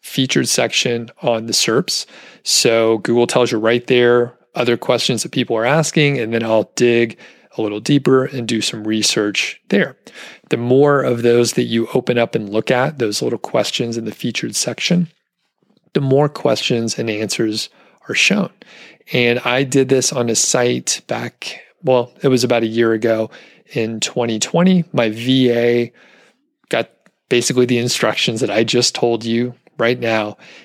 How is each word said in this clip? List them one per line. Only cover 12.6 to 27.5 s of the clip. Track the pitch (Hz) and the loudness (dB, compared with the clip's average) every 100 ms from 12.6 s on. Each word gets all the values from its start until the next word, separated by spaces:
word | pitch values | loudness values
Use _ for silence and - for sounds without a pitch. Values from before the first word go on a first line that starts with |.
| - | 0
at, | 127 139 147 | 0 0 -2
those | 113 104 | -4 -2
little | 123 117 | -4 -4
questions | - 120 104 - 120 117 | -2 -2 -2 -4 -4 -6
in | 113 | -8
the | |
featured | - 123 - 113 104 | -8 -8 -6 -6 -6
section, | - - - 175 170 _ _ _ _ _ _ _ _ | -6 -4 0 0 0 _ _ _ _ _ _ _ _
the | 156 | -2
more | 139 135 147 | 2 2 2
questions | - 131 110 - 117 113 - | 0 -2 0 0 -2 -2 -4
and | 117 | -4
answers | 107 107 - 113 110 - _ _ _ - | -4 -4 -2 -2 -2 -8 _ _ _ -8
are | |
shown. | - - 202 190 - - - - - - | -2 0 0 -2 -8 -20 -20 -20 -20 -4
And | 131 120 120 | 0 2 0
I | 123 123 | 0 0
did | 139 139 131 | 2 2 2
this | 135 - | 2 0
on | 131 120 | -2 -2
a | 110 | 0
site | - 127 123 123 - - - | 0 0 0 -2 -4 -6 -6
back, | 117 123 - - - - _ | -8 -8 -12 -16 -16 -20 _
well, | 135 127 120 _ | 0 2 0 _
it | 139 | 0
was | 127 | 2
about | 120 120 | 2 0
a | 113 | 0
year | 113 117 | 0 2
ago, | 110 117 110 110 - - _ _ | 2 0 -2 -4 -10 -20 _ _
in | 123 113 110 | -6 -4 -4
twenty | - - 117 110 | -6 -4 -2 -2
twenty. | - 165 185 185 165 | -2 2 4 4 2
My | 131 113 | 0 -2
V | 110 123 131 123 | -2 0 2 4
A | 117 120 120 117 _ _ _ _ _ _ _ - | 4 2 2 -2 _ _ _ _ _ _ _ -4
got | 113 117 _ _ _ - | -4 -4 _ _ _ -2
basically | 123 120 | 0 2